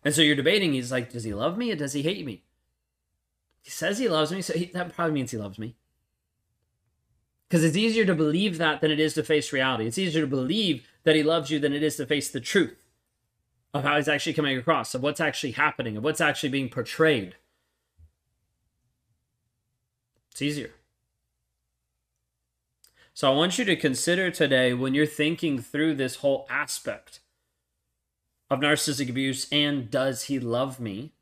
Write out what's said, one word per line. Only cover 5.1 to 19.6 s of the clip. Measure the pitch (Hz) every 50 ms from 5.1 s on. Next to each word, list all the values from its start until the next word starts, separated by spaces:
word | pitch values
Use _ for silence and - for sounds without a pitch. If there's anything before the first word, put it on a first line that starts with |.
| 156
means | 143 127 117
he | -
loves | 110 101 101 95 107
me. | 110 117 120 _ _ _ _ _ _ _ _ _ _ _ _ _ _ _ _ _ _ _ _ _ _ _ _ _ _ _ _ _ _ _ _ _ _ _
'Cause | - 170 156
it's | 165 147
easier | 190 220 226 220 226 220
to | 190 180
believe | 151 156 151 151 175 202 214 175 160
that | 170 156 151 139
than | - 156
it | 151 147
is | 156 156 147
to | 156 151
face | - 160 151 139 -
reality. | - 135 131 131 127 110 110
It's | 117 117
easier | - 190 180 156 160
to | 156
believe | 135 135 135 127 127 180 220 214 185 147 120 - _ _ _ _
that | 160 156
he | 156 147
loves | 151 165 170 147 135
you | 156 151
than | 143 143 139
it | 147 151
is | 151 143
to | - 139
face | 117 151 143 127 -
the | - 135
truth | 117 - - 202 160 120 - _ _ _ _ _ _ _ _ _ _ _ _ _ _ _ _ _ _ _ -
of | 147 131
how | 147 147
he's | 151 143
actually | 151 147 143 - 170 143
coming | 160 151 139 135
across, | 127 120 - 160 135 110 - -
of | 131 127
what's | 147 147 -
actually | 165 151 139 - - 135
happening, | 113 - 147 151 - - 127 117 107
of | 107 110
what's | 151 156 -
actually | 170 147 139 - -
being | 143 127 139 135 123
portrayed. | - 135 113 - - - 160 160 147 117 98 90 92 _ _ _ _ _ _ _ _ _ _ _ _ _ - _ _ _ _ _ _ _ _ _ _ _ _ _ _ _ _ _ _ _ _ _ _ _ _ _ _ _ _ _ _ _